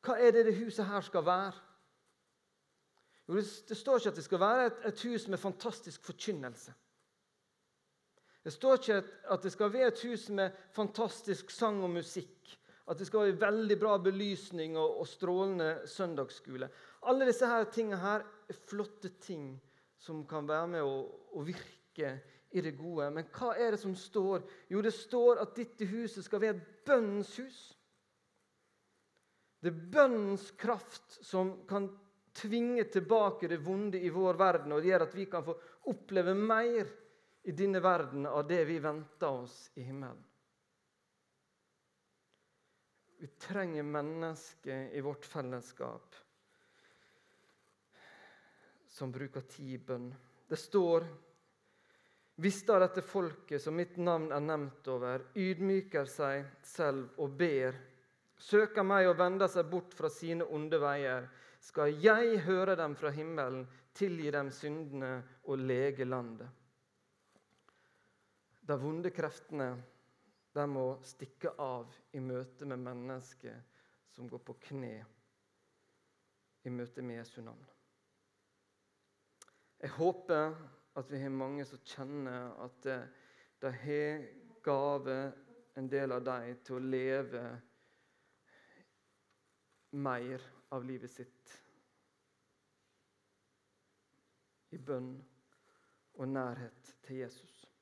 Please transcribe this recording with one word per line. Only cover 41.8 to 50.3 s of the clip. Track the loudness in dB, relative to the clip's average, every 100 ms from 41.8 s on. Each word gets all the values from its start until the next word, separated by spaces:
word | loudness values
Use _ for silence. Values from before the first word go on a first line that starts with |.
| _ _ _ _ _ _ _ _ _ _ _ _ _ _
Vi | -20 _
trenger | -6 -4 -2 -2
mennesker | -2 -2 -2 -4 -6 -8 -14 -16 -10 -8 -6
i | -6
vårt | -6 -8 -10
fellesskap | -8 -6 -8 -12 -10 -10 -10 _ -20 _ _ _ _ _ _ _ _ _ _ _ _ _ _ _ _ _ _ -20 -20 -20 -20 _ _ _ _ _
som | -10 -8
bruker | -6 -8 -10 -12
tid | -14 -10
i | -12
bønn. | -6 -6 -6 -14 -20